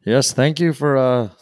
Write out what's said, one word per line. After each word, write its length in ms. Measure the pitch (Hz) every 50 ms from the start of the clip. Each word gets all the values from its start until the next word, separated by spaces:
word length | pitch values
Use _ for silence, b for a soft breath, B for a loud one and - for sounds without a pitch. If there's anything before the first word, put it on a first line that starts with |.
| b
Yes, 260 | 98 113 135 131 -
thank 280 | - - 131 151 156 151
you 120 | 175 170 151
for, 220 | 131 143 147 139 135
uh, 320 | 131 127 127 123 117 98 - _